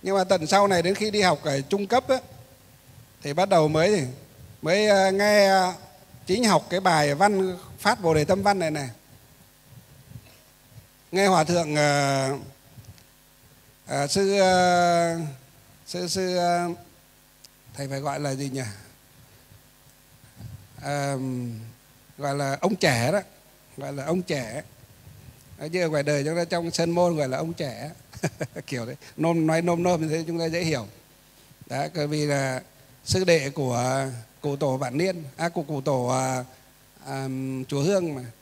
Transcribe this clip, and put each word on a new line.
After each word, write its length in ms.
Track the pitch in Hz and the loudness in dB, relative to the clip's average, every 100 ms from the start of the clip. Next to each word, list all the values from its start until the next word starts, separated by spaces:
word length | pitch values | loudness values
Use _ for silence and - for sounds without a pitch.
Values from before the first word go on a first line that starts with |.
Nhưng 140 | 180 196 | 0 0
mà 80 | |
tận 220 | 185 190 156 | 2 0 4
sau 200 | 190 202 | 4 4
này 160 | 180 | 4
đến 120 | 170 | 2
khi 160 | 202 214 | 0 -2
đi 100 | 208 | 2
học 180 | 185 151 | 2 2
ở 160 | 156 139 | 0 -4
trung 260 | 135 196 196 | -2 -2 2
cấp 220 | 233 - | 0 2
á, 80 | - - - - - - - - - - - | -2 -4 -20 -20 -20 -20 -20 -20 -20 -20 -12
thì 100 | 147 | -6
bắt 160 | 143 196 | 0 4
đầu 200 | 185 156 | 6 6
mới 220 | 156 175 | 4 4
gì? 140 | 214 127 127 - - - - | 2 0 -8 -20 -20 -20 -10
Mới, 240 | 156 190 214 | 0 2 4
ờ, 260 | 196 190 | 6 4
nghe, 340 | 190 202 208 196 | 4 4 6 6
ờ, 260 | 190 185 180 - - - - - | 6 4 -2 -18 -20 -20 -20 -4
chính 180 | 196 | 0
học 220 | 233 170 - | 4 4 2
cái 100 | 175 | 0
bài 340 | 190 160 147 | 2 4 2
văn 420 | 143 202 196 190 180 - - | 4 2 4 0 -4 -14 -4
phát 240 | 208 214 | 0 0
Bồ 120 | 175 | 2
Đề 100 | 156 | 2
Tâm 180 | 147 196 | 2 2
Văn 160 | 196 196 | 2 2
này 120 | 160 | 0
này. 180 | 151 135 113 - - _ - - _ _ - - - - - - - _ _ _ - - _ _ | -4 -8 -12 -20 -20 _ -20 -20 _ _ -20 -20 -20 -20 -20 -20 -20 _ _ _ -20 -20 _ _
Nghe 140 | 180 196 | 0 4
Hòa 180 | 180 | 4
Thượng, 320 | 156 175 160 151 | 4 0 0 2
ờ, 560 | 147 143 139 135 135 139 98 - _ - - - - _ _ _ _ _ _ _ - | 2 2 2 0 -2 -4 -10 -20 _ -20 -20 -20 -20 _ _ _ _ _ _ _ -8
ờ, 200 | 139 143 | -4 -2
sư, 320 | 196 196 196 | 0 2 4
ờ, 840 | 185 185 180 175 175 170 170 165 156 131 - - _ - - | 4 6 4 4 4 4 2 -2 -6 -12 -20 -20 _ -20 -12
sư, 220 | 180 180 | -10 -6
sư, 280 | 185 185 180 | -4 -2 0
ờ, 320 | 175 175 175 170 - - _ _ _ _ - _ - | 0 0 -2 -8 -14 -20 _ _ _ _ -20 _ -20
thầy 140 | - 139 | -12 -8
phải 120 | 135 | -6
gọi 200 | 143 143 | -6 -4
là 140 | 147 | -4
gì 160 | 135 139 | -4 -6
nhỉ? 120 | 135 117 101 - - _ _ - - _ - _ _ _ _ _ _ - - - - - - | -6 -8 -12 -20 -20 _ _ -20 -20 _ -20 _ _ _ _ _ _ -20 -20 -18 -18 -20 -14
Ờ, 360 | 143 143 139 135 131 127 123 113 113 - _ _ _ - | -8 -4 -4 -4 -6 -6 -8 -10 -14 -20 _ _ _ -10
gọi 160 | 143 | -6
là 240 | 143 139 139 | -4 -4 -2
ông 160 | 180 190 | -4 0
trẻ 360 | 165 120 120 | 2 2 2
đó, 80 | 202 180 - _ _ _ - | 0 -4 -20 _ _ _ -12
gọi 160 | 139 | -10
là 120 | 139 | -8
ông 180 | 143 180 | -4 -4
trẻ. 400 | 180 147 117 123 - - - - - - - - - - | -2 -6 -6 -10 -14 -20 -20 -20 -20 -20 -20 -20 -20 -14
Ở 80 | 151 | -6
dưới 220 | 175 170 | -2 0
ngoài 140 | 156 | 0
đời 220 | 143 147 | 0 0
chúng 120 | 143 170 | 0 -2
ta 80 | |
trong 260 | 170 170 170 | -2 -2 -4
sân 200 | 165 170 | -2 0
môn 260 | 170 175 160 | 2 2 2
gọi 120 | 135 | -2
là 100 | 127 | -2
ông 140 | 160 | -6
trẻ. 380 | 170 147 110 139 175 - - | -6 -8 -8 -14 -16 -20 -6
<laughs> 440 | - - - - - | -6 -6 -10 -10 -8
Kiểu 200 | 127 113 | -8 -8
đấy, 100 | 135 - - | -12 -18 -4
nôm, 300 | 165 170 160 | 0 2 2
nói 160 | 160 | 2
nôm 200 | 170 170 | 0 0
nôm 180 | 180 175 | 0 0
như 80 | 156 | -2
thế 160 | 160 165 | -4 -4
chúng 120 | 170 | -4
ta 60 | |
dễ 200 | 165 165 | -4 -2
hiểu. 220 | 165 143 104 - _ _ _ _ - - - | -2 -2 -6 -18 _ _ _ _ -20 -20 -10
Đó, 200 | 123 151 | -6 -6
bởi 120 | 156 147 | -4 -4
vì 200 | 151 147 | -2 0
là 360 | 139 135 131 - _ - - | 0 -2 -4 -10 _ -20 -20
sư 200 | - 190 | -4 0
đệ 260 | 185 165 139 | 4 2 2
của 560 | 143 135 120 123 135 135 123 113 - | -4 -2 0 0 -2 -4 -8 -16 -10
cụ 160 | 147 139 | -6 -2
tổ 200 | 147 131 | -2 -2
Vạn 220 | 135 131 | -4 -2
Niên, 260 | 185 175 143 - | -2 -4 -10 -6
à, 120 | 170 | -4
của 140 | 170 | -4
cụ 180 | 151 147 | -6 -4
tổ, 260 | 135 135 123 | 0 0 0
à, 380 | 131 135 131 127 - _ _ _ - - | 0 0 -4 -6 -16 _ _ _ -20 -12
à, 220 | 135 135 131 131 131 127 | -8 -6 -6 -6 -8 -6
chùa 140 | 143 | -2
Hương 320 | 151 202 170 | 0 0 -2
mà. 80 | 139 123 - | -6 -12 -18